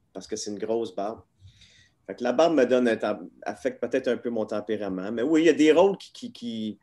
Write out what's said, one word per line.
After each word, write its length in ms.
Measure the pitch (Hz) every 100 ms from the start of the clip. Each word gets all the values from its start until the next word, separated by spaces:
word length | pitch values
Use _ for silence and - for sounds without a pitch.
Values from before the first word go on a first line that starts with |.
| _
parce 160 | 95 -
que 80 | 107
c'est 140 | 107
une 60 | 101
grosse 340 | 110 117 110
barbe. 260 | - 101 110 _ _ - _ _ _ _ _ -
Fait 80 |
que 80 | 101
la 100 | 120
barbe 220 | 127 165
me 100 | 151
donne 220 | 120 127 120
un 100 | 107
tem-, 320 | 110 98 90 _
affecte 380 | - 107 127 -
peut-être 260 | 117 131 127
un 100 | 117
peu 140 | 123
mon 160 | 117 107
tempérament. 640 | 104 110 107 98 92 98
Mais 120 | 113
oui, 200 | 139 156
il 40 | 165
y 20 |
a 40 |
des 200 | 135 156
rôles 240 | 151 196 185
qui, 140 | -
qui, 200 | - 123
qui, 460 | - 120 113 107 98